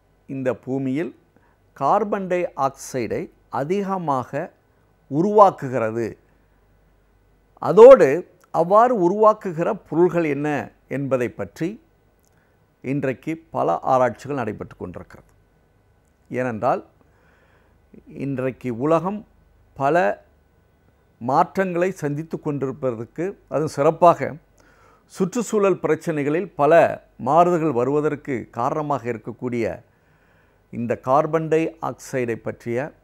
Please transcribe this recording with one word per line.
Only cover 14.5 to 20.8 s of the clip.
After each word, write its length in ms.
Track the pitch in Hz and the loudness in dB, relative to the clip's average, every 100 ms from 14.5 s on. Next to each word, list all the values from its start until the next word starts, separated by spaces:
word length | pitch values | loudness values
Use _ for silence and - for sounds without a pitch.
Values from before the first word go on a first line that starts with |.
| 95 - - | -8 -12 -14
கொண்டிருக்கிறது. 520 | 92 82 - - _ _ _ _ _ _ _ _ _ _ - | -14 -14 -18 -20 _ _ _ _ _ _ _ _ _ _ -12
ஏனென்றால் 540 | 123 127 110 120 190 - _ _ _ _ _ _ _ _ _ _ - 285 156 135 | -6 -6 -4 -2 -4 -6 _ _ _ _ _ _ _ _ _ _ -20 -20 -10 -8
இன்றைக்கு 500 | 127 131 - 127 113 | -4 -6 -6 -8 -4
உலகம் 420 | 147 165 180 208 - _ _ _ _ - | 0 0 0 -8 -14 _ _ _ _ -4
பல 200 | 139 165 196 - _ _ _ _ _ _ | 0 2 0 -4 _ _ _ _ _ _